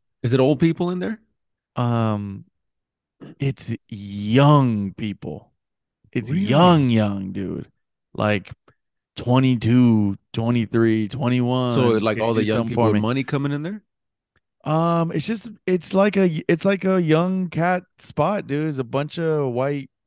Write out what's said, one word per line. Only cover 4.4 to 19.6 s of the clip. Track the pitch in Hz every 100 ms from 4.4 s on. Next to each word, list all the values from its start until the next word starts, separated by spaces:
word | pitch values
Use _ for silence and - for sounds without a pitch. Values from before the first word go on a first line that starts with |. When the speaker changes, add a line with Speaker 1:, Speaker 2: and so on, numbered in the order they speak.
| 143 147 127 107 98
Speaker 2:
people. | - 110 95 82 76 _ _ _ _ _ _ _
It's | 127 113
Speaker 1:
Really? | 160 196
Speaker 2:
young, | 139 180 165 131
young, | 113 104 101 95
dude. | 98 92 76 - _ _ _ _
Like, | - 107 104 - - _ _ _ _ _
twenty-two, | - 120 127 131 123 110 123 123 110 101 98 _
twenty-three, | - 113 120 107 117 113 110 107
twenty-one. | 120 123 123 123 127 123
Speaker 1:
So, | 127 123
like, | 110 110 107
Speaker 2:
"Can | 113
Speaker 1:
all |
Speaker 2:
you | 110
Speaker 1:
the |
Speaker 2:
do | 107
Speaker 1:
young | 110
Speaker 2:
something | 113
Speaker 1:
people | 113
Speaker 2:
for | 113
Speaker 1:
with |
Speaker 2:
me?" | 104
Speaker 1:
money | 107 135
coming | 135 143 143
in | 143
there? | 160 208 _ _ _ _ _ _ _ _
Speaker 2:
Um, | - 156 170 170 165
it's | 165 147
just, | 226 226 - -
it's | 185 -
like | 190 202 196
a, | 185 156 -
it's | 170
like | 196 196
a | 185 190
young | 160 156 180 190 180
cat | 170 175 180 - -
spot, | - - 156 208 123
dude. | 143 156
It's | 135
a |
bunch | 117 135 147 -
of | 165 156 139
white, | 120